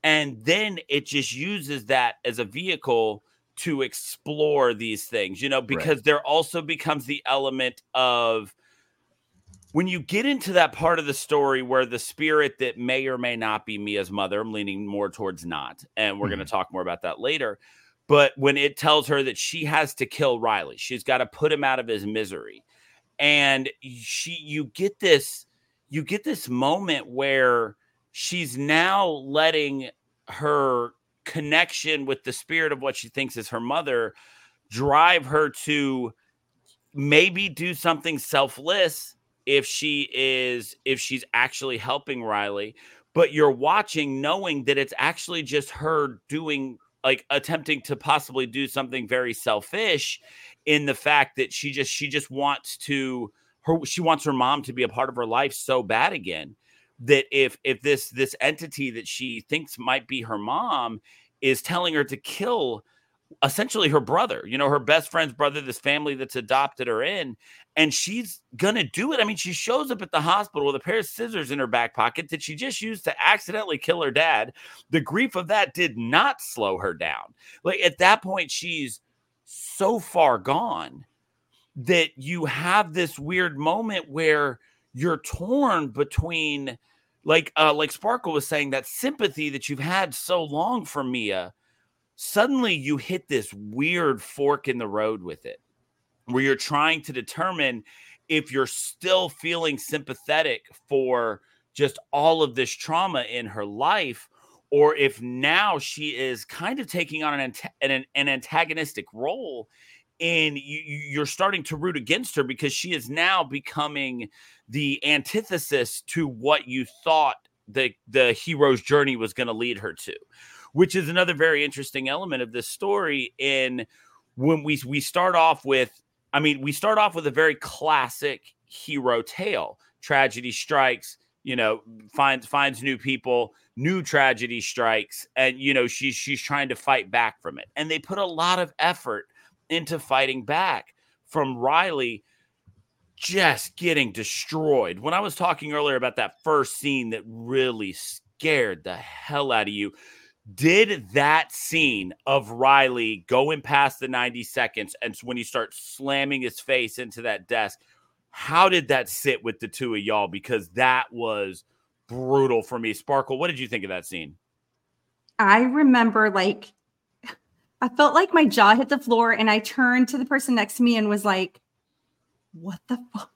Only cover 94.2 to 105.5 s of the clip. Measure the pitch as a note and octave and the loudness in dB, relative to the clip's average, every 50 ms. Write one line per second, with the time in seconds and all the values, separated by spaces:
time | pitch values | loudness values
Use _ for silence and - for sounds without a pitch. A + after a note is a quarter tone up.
94.2 | - - - - C#3 C#3 D3 C#3 - C#3 B2+ A#2+ A#2 G#2 G2 G#2+ G#2+ A2 A2 G#2 | -6 -16 -6 -2 0 0 0 0 -2 -4 -4 -2 -4 -4 -2 -2 -2 -2 -2 -4
95.2 | F2+ F2 D2+ - _ A#1 G#1 _ _ _ _ _ _ _ _ _ _ _ _ _ | -8 -12 -14 -12 _ -16 -16 _ _ _ _ _ _ _ _ _ _ _ _ _
96.2 | _ - B2 C3 C3+ C3+ C3+ C3+ - - D3+ D3 D3+ D#3+ E3 D#3 - - C3+ B2+ | _ -2 0 0 2 2 2 0 -2 -2 0 2 2 2 0 0 -4 -10 -10 -10
97.2 | A2 - - - E3+ F#3+ F#3 E3 C#3+ C3 B2 A2 - - - - - - - _ | -10 -10 -6 -4 -4 -4 -2 0 -2 -2 -2 -4 -12 -16 -20 -20 -20 -20 -20 _
98.2 | _ _ D#3+ D#3 D3+ D3+ B2+ C3+ C3 B2 - - - - - _ - F#3 F#3 F#3 | _ _ -2 -2 -2 -2 -2 -2 -2 -2 -4 -8 -10 -10 -10 _ 0 2 2 2
99.2 | F3+ D#3+ - - - E3 E3+ E3+ E3 D#3 C#3+ B2 - - D3+ D3+ C#3+ - C3 - | 2 -2 -8 -8 -6 -4 -4 -2 -2 -2 -2 -4 -6 -6 -6 -6 -6 -8 -12 -12
100.2 | - - D3+ D#3+ D#3+ D3 A#2+ A2 _ - - - _ _ C#3+ C3+ C3 B2+ B2+ A#2+ | -4 -2 0 0 2 0 -2 -4 _ -18 -20 -20 _ _ 0 0 2 2 2 2
101.2 | A#2 A2+ G#2 F#2 _ _ _ _ _ _ _ - C#3+ C3+ - - _ _ - C#3+ | 0 -2 -4 -6 _ _ _ _ _ _ _ 0 0 0 0 -6 _ _ -2 4
102.2 | D3 E3 E3 D#3+ D#3 C3+ A#2+ C3 B2+ A#2 - - - - D#3+ E3 F#3+ F#3+ E3+ C3 | 4 4 6 6 2 0 2 -2 -2 -2 -4 -10 -6 -2 0 0 0 0 -2 -4
103.2 | B2 G#2 A#2 B2 A#2 G#2+ G2 A2 G2+ G2+ G2+ G#2+ C3+ D#3+ G3+ G#3+ E3+ C3 A#2 - | -4 -4 -6 -8 -8 -6 -8 -8 -8 -8 -4 -2 0 2 2 2 0 -4 -6 -12
104.2 | - _ _ _ _ _ _ _ _ _ C#3+ C#3+ D3 D3+ D#3 D3 C#3+ C3+ - - | -16 _ _ _ _ _ _ _ _ _ 6 6 6 6 6 6 4 2 2 0
105.2 | A#2+ B2 B2 B2+ C3+ D3 | -10 -8 -4 0 2 4